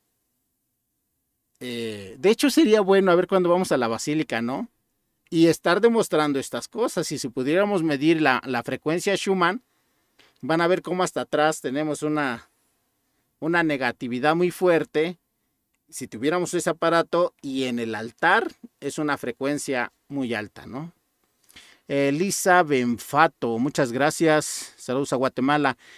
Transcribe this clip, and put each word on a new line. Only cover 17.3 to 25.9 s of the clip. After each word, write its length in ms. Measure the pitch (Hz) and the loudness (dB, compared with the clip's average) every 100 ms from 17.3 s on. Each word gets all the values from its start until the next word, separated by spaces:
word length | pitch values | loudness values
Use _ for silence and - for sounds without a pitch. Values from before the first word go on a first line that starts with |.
| - | -4
y 240 | 143 135 | -8 -4
en 140 | 127 120 | -4 -4
el 160 | 113 | -4
altar 580 | 107 117 - 175 208 330 - - _ | -6 -10 -2 2 2 0 -8 -20 _
es 200 | 139 - | -10 -6
una 180 | 151 135 | -4 -4
frecuencia 720 | 123 - 135 147 - 127 117 - _ | -6 -6 -4 -4 -4 -4 -4 -10 _
muy 280 | 139 127 | -8 -4
alta, 320 | 110 104 - 139 | -4 -6 -12 -16
¿no? 260 | 120 170 - _ _ _ _ _ - - _ - | -14 -14 -16 _ _ _ _ _ -20 -20 _ -6
Eh, 240 | 139 139 | 0 0
Lisa 500 | 147 196 - 196 180 | 0 -2 0 4 4
Benfato, 960 | 160 135 120 117 - 147 160 - 120 113 | 6 2 2 -2 -2 2 2 2 -4 -2
muchas 320 | 139 151 131 | -2 0 -2
gracias. 840 | 120 147 - 165 151 - - - - | 0 -2 2 2 2 0 -8 -14 -14
Saludos 380 | - 127 143 | -6 -4 -2
a 20 | 131 | -2
Guatemala. 640 | 131 - 135 147 139 - - | -2 -2 0 2 0 -4 -12